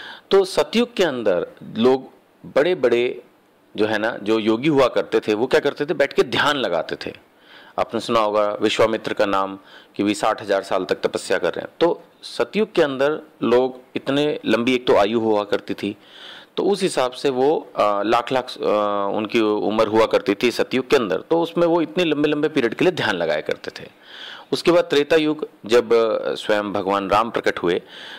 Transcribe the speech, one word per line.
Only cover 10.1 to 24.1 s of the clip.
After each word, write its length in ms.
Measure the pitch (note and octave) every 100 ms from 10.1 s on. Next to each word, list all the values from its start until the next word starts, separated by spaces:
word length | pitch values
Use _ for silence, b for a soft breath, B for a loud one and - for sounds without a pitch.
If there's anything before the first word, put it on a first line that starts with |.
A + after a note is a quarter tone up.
साठ 280 | G2+ A2+ G#2+
हजार 200 | G#2 G2
साल 220 | F#2+ G2
तक 100 | F#2
तपस्या 440 | F#2+ - F#2+ - F#2
कर 160 | F2
रहे 60 | -
हैं। 120 | - -
तो 220 | E3+ - - _
सतयुग 500 | - - A#2+ G3+ G#3+
के 100 | F3+
अंदर 380 | D3 C3 C#3+ D#3 - _
लोग 380 | A2+ B2 B2+ B2+ - A2+
इतने 440 | - C#3 D3 - G#2+
लंबी 280 | A2 A#2+
एक 120 | B2+ B2+
तो 100 | G2+
आयु 240 | G2+ A#2
हुआ 240 | A2 G#2
करती 300 | G2+ G2 -
थी, 220 | G2+ G2+ G#2 B B B B B -
तो 60 |
उस 200 | F#3 G3+
हिसाब 280 | F3+ C#3+ B2+
से 200 | - D3
वो, 420 | B2+ C#3 E3 - -
आ, 260 | G#2 G2+
लाख-लाख, 600 | G#2 A#2+ A#2+ C3 B2+ -
आ, 440 | - G#2 G#2 G2+ G2+
उनकी 340 | G2+ G#2 A#2
उम्र 460 | G#2+ G#2+ F#2+ G#2+ G#2+
हुआ 200 | A2 G#2+
करती 280 | G2+ -
थी 160 | G2+ A#2+
सतयुग 400 | A2 G2 B2+ B2+
के 60 | C#3
अंदर, 240 | G#2 F2
तो 220 | - E3
उसमें 240 | E3 F3 E3+
वो 160 | E3+
इतने 220 | D3+ -
लंबे-लंबे 440 | E3+ C#3+ D3+ D3 D3+
पीरियड 260 | C#3+ A2+
के 100 | G#2
लिए 80 | E3
ध्यान 240 | D#3 A#2+ F2+
लगाया 240 | E2 D#2
करते 420 | - - - -
थे। 60 | - - B